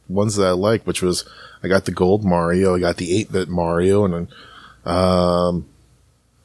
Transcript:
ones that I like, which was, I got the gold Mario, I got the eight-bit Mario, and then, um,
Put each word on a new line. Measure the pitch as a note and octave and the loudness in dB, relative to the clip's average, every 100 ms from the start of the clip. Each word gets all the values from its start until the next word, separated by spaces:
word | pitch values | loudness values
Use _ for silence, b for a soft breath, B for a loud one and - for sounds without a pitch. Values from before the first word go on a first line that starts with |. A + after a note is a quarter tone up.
| - | -6
ones | F#2+ G#2+ G2+ | -2 -2 0
that | F#2 | 0
I | |
like, | F2+ G#2 A2 - | 2 0 0 -2
which | - | -4
was, | F2+ F2 - B B B | -2 -2 -6 B B B
I | F2 | 0
got | F#2+ F#2 | 0 0
the | |
gold | F2+ F#2 G#2 | 0 2 2
Mario, | G2+ F2 E2+ F2+ F#2+ F2+ | 2 0 2 2 2 2
I | |
got | F2 F2 | 0 -2
the | F2+ G2 | -2 -2
eight-bit | G#2+ F#2+ F2+ | -2 -4 -4
Mario, | F2 E2+ E2+ F#2 G2+ | -4 -2 0 2 2
and | G2+ | 0
then, | E2+ F2 B B B B B - | -2 -8 B B B B B -4
um, | F2 F#2 F2+ F2 F2 F2+ F2 - _ _ _ _ _ _ _ | 0 2 2 2 2 0 -2 -8 _ _ _ _ _ _ _